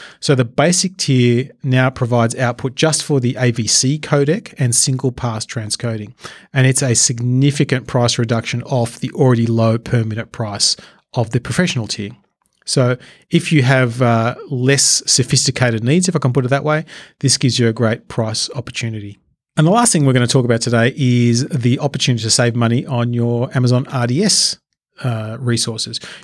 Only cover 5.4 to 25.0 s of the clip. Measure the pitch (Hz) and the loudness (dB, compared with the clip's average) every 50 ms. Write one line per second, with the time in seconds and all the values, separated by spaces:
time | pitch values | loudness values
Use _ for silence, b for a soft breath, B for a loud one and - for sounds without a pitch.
5.4 | - - - 120 107 104 - - - 117 113 110 107 110 - B B B B B | -8 -8 -10 -8 -8 -8 -6 -6 -6 -6 -6 -6 -8 -12 -16 B B B B B
6.4 | B B B 139 131 131 131 - 139 127 117 - - - 127 117 120 123 123 131 | B B B 2 4 4 4 2 2 2 2 2 2 0 0 -2 -2 0 2 2
7.4 | 139 143 139 - 143 - 127 127 113 - - 127 120 117 - - 120 110 117 113 | 2 2 2 0 0 0 -2 -4 -4 -2 0 0 0 2 0 0 0 0 0 -2
8.4 | - - - 120 - - 139 123 117 113 - - - 170 - - 139 127 123 117 | -2 -4 -6 -6 -6 -4 -2 -2 -2 -2 -4 -8 -10 -6 0 2 4 4 4 4
9.4 | 117 117 113 113 113 113 113 117 117 - 123 120 110 110 107 113 113 - - - | 2 2 2 2 2 2 2 0 -2 -2 -2 -2 -2 -2 -4 -8 -8 -10 -8 -8
10.4 | 113 104 101 104 - - - - B B B B B B - 120 113 107 117 120 | -8 -6 -4 -2 -2 -2 -2 -4 B B B B B B -4 -4 -4 -2 -2 -4
11.4 | - - 120 - 180 175 - 123 110 - - - 101 101 123 - _ _ _ _ | -4 -4 -2 -2 -2 -2 -2 -4 -6 -6 -8 -8 -10 -10 -12 -16 _ _ _ _
12.4 | _ _ _ _ _ - - 143 127 123 127 - B B B B B B B 170 | _ _ _ _ _ -4 0 2 2 2 0 -2 B B B B B B B 0
13.4 | - - 160 147 123 127 135 131 127 120 113 123 131 117 117 113 113 120 - - | 2 2 2 2 4 4 4 4 2 0 0 0 2 2 2 2 0 -2 -4 -6
14.4 | 440 - 143 123 123 135 139 127 - - - - - - - - 131 - 147 135 | -8 -8 -4 -2 2 2 2 2 2 2 0 0 0 0 0 0 0 2 0 0
15.4 | - 139 120 - 131 120 113 110 110 123 151 185 180 185 175 151 - 131 120 143 | 0 0 -2 0 0 0 0 0 0 2 2 2 2 0 0 0 0 0 0 0
16.4 | 123 120 139 139 139 151 151 156 156 B B B B B B B - 131 - - | 0 0 0 -2 0 0 -2 -2 -4 B B B B B B B -2 0 0 2
17.4 | - 123 110 123 120 113 113 117 117 110 113 - - - - - 113 110 107 - | 0 0 2 2 2 0 2 2 0 0 0 -2 -6 -8 -6 -6 -4 -4 -4 -6
18.4 | - - - 127 120 - - - 123 113 110 107 101 101 101 - _ _ _ _ | -6 -6 -8 -10 -10 -8 -8 -8 -6 -6 -6 -8 -10 -14 -16 -20 _ _ _ _
19.4 | _ _ _ 156 151 165 196 240 240 - - 170 143 135 127 131 123 120 - 135 | _ _ _ 2 4 4 4 4 2 2 2 2 2 4 4 4 2 2 2 2
20.4 | 123 120 117 113 - 120 120 113 113 131 - 170 135 123 120 120 120 120 117 120 | 2 2 0 0 0 0 2 2 2 2 0 0 0 2 2 4 4 4 2 2
21.4 | 139 151 180 131 117 123 123 - 151 139 - 139 - 139 123 110 110 110 - - | 0 -2 -2 -2 0 0 0 0 -2 -2 -4 -2 -2 0 0 0 0 0 0 2
22.4 | 123 120 113 120 117 113 117 131 - - 135 120 120 120 120 120 117 120 120 117 | 2 0 0 0 0 0 0 0 -2 -4 -4 -4 -2 -2 -2 -2 -2 -2 -2 -2
23.4 | 127 135 - 135 123 120 127 123 139 - - 131 120 120 123 160 214 196 - - | -4 -2 0 0 2 2 2 2 0 -2 -4 -2 -2 0 0 0 0 2 2 0
24.4 | - - - - _ _ _ _ _ _ _ - | 0 -2 -4 -8 _ _ _ _ _ _ _ -8